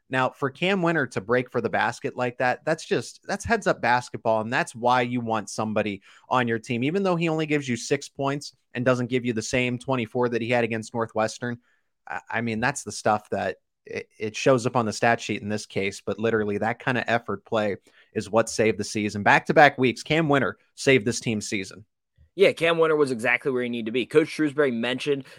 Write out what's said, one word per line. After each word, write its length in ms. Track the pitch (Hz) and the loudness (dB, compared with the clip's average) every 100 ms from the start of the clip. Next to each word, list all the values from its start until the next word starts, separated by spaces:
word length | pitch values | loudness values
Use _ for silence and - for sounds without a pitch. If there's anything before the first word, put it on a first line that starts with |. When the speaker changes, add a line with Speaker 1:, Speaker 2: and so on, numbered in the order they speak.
| - | -4
Speaker 1:
Now, 200 | 131 127 | 0 0
for 200 | - 139 | 0 -6
Cam 320 | - 180 196 | -2 -2 0
Winter 260 | 170 165 127 | 2 0 0
to 140 | 117 | -4
break 280 | 95 123 127 | 0 0 0
for 120 | 127 | -2
the 80 | 107 | -2
basket 480 | 101 107 - 131 - | 0 0 -2 -6 -4
like 220 | 123 - | -4 0
that, 260 | 127 120 - | 0 0 -2
that's 200 | 160 - | -4 -2
just, 360 | 165 - - | -4 -4 -12
that's 220 | - 196 - | -8 -6 -2
heads 200 | 226 180 | -2 0
up 160 | - | 0
basketball. 600 | 117 123 - - 117 110 | 2 2 0 -4 0 0
And 100 | 110 | 0
that's 240 | 135 170 113 | -2 -4 -2
why 280 | 120 127 | 2 2
you 180 | 123 123 | 2 -2
want 280 | 117 110 101 | -2 -4 -4
somebody 520 | - 110 107 107 98 _ - - | -4 -2 0 -2 -4 _ -18 -2
on 220 | 127 123 | 0 2
your 100 | 113 | -2
team, 240 | - 117 | -4 -2
even 180 | 131 190 | -2 0
though 140 | 190 170 | 0 0
he 140 | 165 | 0
only 160 | 160 156 | 0 0
gives 200 | 151 131 | 0 0
you 120 | 117 | -4
six 320 | - 139 - | -4 -6 -6
points 440 | - 139 143 - - _ | -6 -4 -4 -6 -20 _
and 100 | 120 | -2
doesn't 240 | 127 123 120 | 2 2 2
give 160 | 127 | -2
you 80 | 120 | -2
the 100 | 110 | -4
same 380 | - 127 123 123 | 0 0 0 -2
twenty-four 480 | - 131 110 127 123 | -2 -2 -2 0 0
that 140 | 117 | 0
he 80 | 117 | 0
had 160 | 123 117 | 2 2
against 280 | 113 110 | -2 -6
Northwestern. 640 | 120 113 107 110 - 123 120 _ _ _ _ - | -6 -4 -2 -2 -2 -8 -8 _ _ _ _ -12
I, 140 | - - | -12 -6
I 120 | 110 | -4
mean, 180 | 117 110 | -4 -2
that's 240 | 127 139 | -2 -4
the 80 | 104 | -8
stuff 380 | - 117 104 - | -4 0 0 0
that 300 | 101 95 90 _ _ - | -4 -4 -6 _ _ -12
it, 240 | 104 - - | -10 -10 -10
it 160 | 107 107 | -8 -2
shows 300 | 139 131 120 | 2 4 2
up 100 | 127 | 0
on 100 | 110 | -2
the 60 | |
stat 300 | 104 120 117 | 0 2 2
sheet 200 | - 104 | -2 -6
in 60 | 101 | -4
this 180 | 107 - | -6 -6
case, 360 | 101 98 95 - | -4 -4 -6 -8
but 140 | 104 | -4
literally 380 | 113 110 104 101 | 0 0 0 -2
that 220 | 107 117 | -2 -4
kind 180 | - 120 | -4 -2
of 80 | - | 0
effort 380 | 117 - 98 - | -2 -2 -10 -4
play 320 | 113 107 92 _ _ _ | -2 -2 -4 _ _ _
is 180 | 113 92 | -8 0
what 200 | 107 110 | 2 2
saved 300 | - 110 98 | 2 2 2
the 40 | |
season. 400 | 101 110 104 104 | -4 -2 -2 0
Back-to-back 540 | 101 143 - 156 143 - | 4 4 4 8 8 6
weeks, 260 | 127 110 | 0 0
Cam 240 | - 156 160 | -2 0 4
Winter 300 | 139 98 - _ - | 2 2 -4 _ -4
saved 300 | - 131 107 | 4 4 4
this 160 | 117 | -4
team's 260 | 127 107 - | -2 -4 -4
season. 380 | 104 95 - - _ _ _ _ | -6 -8 -14 -20 _ _ _ _
Speaker 2:
Yeah, 200 | - 185 | 4 4
Cam 240 | 123 165 165 | 4 0 2
Winter 180 | 160 156 | 2 4
was 160 | 139 | 2
exactly 400 | 120 120 123 147 | 0 0 0 0
where 100 | 127 | -2
he 60 | 123 | -2
needed 200 | 120 113 | -4 -4
to 40 | |
be. 140 | 123 107 | -2 2
Coach 240 | 151 156 | 2 2
Shrewsbury 420 | - 151 135 143 | 0 -2 2 0
mentioned 540 | 117 120 127 147 139 - | 0 -2 -2 -2 -4 -6